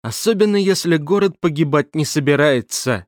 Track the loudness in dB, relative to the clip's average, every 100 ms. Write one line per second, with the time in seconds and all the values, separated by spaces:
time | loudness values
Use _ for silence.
0 | -10 -4 -2 2 2 2 0 0 0 0
1 | 0 0 0 -2 -4 0 0 0 -2 -4
2 | -2 -2 0 2 4 2 -2 -6 -4 -4